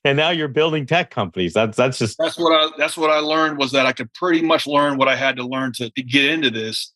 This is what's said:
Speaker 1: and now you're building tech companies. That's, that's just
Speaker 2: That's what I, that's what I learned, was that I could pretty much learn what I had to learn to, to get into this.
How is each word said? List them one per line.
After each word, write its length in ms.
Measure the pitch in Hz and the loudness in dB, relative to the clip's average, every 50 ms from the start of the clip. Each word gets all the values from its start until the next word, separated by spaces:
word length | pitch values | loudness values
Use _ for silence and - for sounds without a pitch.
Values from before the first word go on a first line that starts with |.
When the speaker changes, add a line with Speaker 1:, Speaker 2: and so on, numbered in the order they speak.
| _ | _
Speaker 1:
and 140 | 143 139 | 0 2
now 140 | 147 156 165 | 2 2 0
you're 160 | 180 160 156 | 0 -2 -4
building 400 | 147 123 147 156 165 156 156 139 | -2 0 0 0 2 0 -2 -2
tech 240 | 123 156 175 180 - | 0 0 0 0 -2
companies. 420 | - 127 104 87 - 92 90 85 - | -4 -6 -6 -4 -2 -4 -4 0 2
That's, 240 | 110 113 110 104 | 0 0 0 2
that's 220 | - 123 135 127 - | 0 0 0 0 -2
just 180 | 120 104 - | -4 -4 -2
Speaker 2:
That's 220 | - 160 160 - 170 | -2 -4 -4 -2 0
what 120 | 175 165 | 2 4
I, 240 | 160 156 156 151 - | 4 4 2 0 0
that's 220 | 143 147 156 - | -4 -4 -4 -2
what 140 | 165 156 156 | -2 2 2
I 80 | 151 151 | 2 2
learned, 400 | 151 151 156 160 160 156 147 143 | 2 0 0 0 0 0 0 -2
was 120 | 139 127 | -2 0
that 140 | 131 139 131 | 2 2 2
I 60 | 135 | 2
could 200 | 127 - 123 113 _ | 0 -4 -10 -12 _
pretty 280 | - 180 180 170 160 | -4 0 2 2 2
much 240 | 165 160 160 151 - | 2 2 2 0 0
learn 320 | 139 147 143 147 147 139 | 0 2 2 2 2 2
what 100 | 135 135 | 2 2
I 80 | 135 131 | 2 2
had 200 | 120 135 135 127 | 2 0 -2 -2
to 80 | 127 123 | -2 -6
learn 300 | 123 131 131 135 131 117 | -6 -4 -4 -4 -4 -4
to, 180 | - 123 113 | -6 -8 -8
to 120 | - 131 131 | -8 -10 -6
get 220 | 123 123 143 139 | 0 2 2 2
into 240 | 143 160 160 147 127 | 2 0 2 0 0
this. 420 | 113 110 110 110 107 - - - _ | 0 -2 -6 -6 -6 -8 -10 -10 _